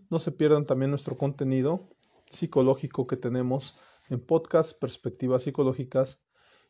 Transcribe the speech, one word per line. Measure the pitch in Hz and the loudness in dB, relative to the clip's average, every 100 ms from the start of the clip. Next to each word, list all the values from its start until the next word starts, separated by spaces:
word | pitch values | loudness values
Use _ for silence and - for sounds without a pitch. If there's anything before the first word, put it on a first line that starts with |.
| - | -4
no | 165 | -4
se | 165 | -2
pierdan | - 151 151 147 | 2 4 4 4
también | 131 135 | 0 0
nuestro | 143 - - | -2 -4 -4
contenido | 143 143 135 131 135 185 - _ - _ - | -4 -2 0 2 0 -2 -6 _ -20 _ -18
psicológico | - 165 139 131 131 135 - 123 | -8 0 4 4 2 -2 -4 -4
que | 127 | -4
tenemos | 123 127 123 131 - - - - - | -2 -2 -2 -2 -6 -16 -20 -20 -8
en | 123 | -8
podcast, | - 160 160 165 160 - | 0 0 2 0 0 -4
Perspectivas | 127 - 117 - 127 127 | -8 -6 -8 -4 0 0
Psicológicas | 143 139 131 127 127 131 131 - _ _ _ _ | 0 0 0 0 -2 -2 -2 -6 _ _ _ _